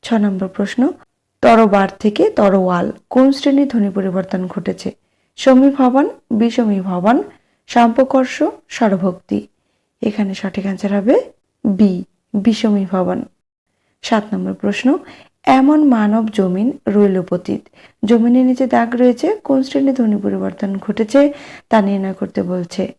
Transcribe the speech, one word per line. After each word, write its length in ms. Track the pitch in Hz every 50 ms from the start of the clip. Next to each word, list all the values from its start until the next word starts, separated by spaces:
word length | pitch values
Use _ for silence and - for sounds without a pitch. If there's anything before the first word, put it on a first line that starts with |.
| _
ছ 100 | - 233
নম্বর 340 | 220 208 208 190 190 190 190
প্রশ্ন, 460 | 190 - 202 196 - - 247 311 370 - - _ _ _ _ _ _ _
তরবার 480 | - 233 233 226 226 214 190 202 196 190 - -
থেকে 300 | - 214 208 - 339 427
তরোয়াল 640 | 427 - 208 196 185 196 185 185 180 175 175 - - - _ _
কোন 220 | - 254 262 269
শ্রেণীর 360 | 269 269 - 285 277 277 285 269
ধ্বনি 220 | 233 233 202 202
পরিবর্তন 580 | 190 202 190 190 175 190 185 185 - 185 185 180
ঘটেছে? 440 | - - 180 - 185 - - - - _ _ _ _ _ _ _ _
সমীভবন, 760 | - - 269 262 254 262 277 277 277 269 247 240 262 294 427 - - _ _
বিষমীভবন, 920 | 240 208 226 233 226 - 240 220 202 196 180 196 185 180 175 208 247 302 415 - - _ _ _ _ _ _ _
সম্পকর্ষ, 760 | - 240 233 233 226 233 262 262 - 262 262 254 - - 294 349 - - _ _
স্বরভক্তি। 760 | - - 247 214 190 185 175 190 180 - _ _ 208 208 208 _ _ _ _ _ _ _ _ _ _ _
এখানে 320 | - 220 208 - 208 196 190
সঠিক 320 | - - 196 185 - 185
আনসার 280 | 196 196 185 - 202 196
হবে 220 | 202 190 214 294 466 523 - _ _ _ _ _ _ _
বি, 380 | 226 196 185 214 202 185 175 185 _ _ _ _ _ -
বিষমীভবন। 920 | 208 190 240 220 - - 220 208 202 196 180 190 185 180 180 180 - - - _ _ _ _ _ _ _ _ _ _ _ _ _ _
সাত 220 | - - - 220 208 214 202
নম্বর 200 | 190 185 185 190
প্রশ্ন, 460 | 185 - 202 202 - - 247 294 370 - - - - - _ _ _ _
এমন 380 | - 262 262 269 277 302 302 311
মানব 460 | 285 254 220 214 208 208 226 226 220
জমিন 480 | 208 - 196 185 180 185 208 247 285 - _ -
রইল 340 | 202 208 208 202 190 185
পতিত। 400 | 175 - - 180 175 - - - - _ _ _ - - _ _ -
জমিনের 400 | 202 233 233 226 240 240 254 254
নিচে 220 | 254 254 247 262 254
দাগ 280 | 247 233 233 233 240
রয়েছে, 400 | 240 247 247 247 240 - 339 427
কোন 280 | 415 _ - 277 269 262
শ্রেণীর 300 | 269 - 277 269 269 269
ধ্বনি 240 | 254 240 220 208 202
পরিবর্তন 580 | 196 202 196 190 190 190 190 - - 196 196 196
ঘটেছে 560 | - - 202 208 226 214 - 277 285 285 285 - - - - - _ _
তা 140 | - 220
নির্ণয় 320 | 202 196 202 196 190 190 190
করতে 300 | 185 - 190 - - 196
বলছে। 500 | 180 180 180 175 175 - - 190 202 262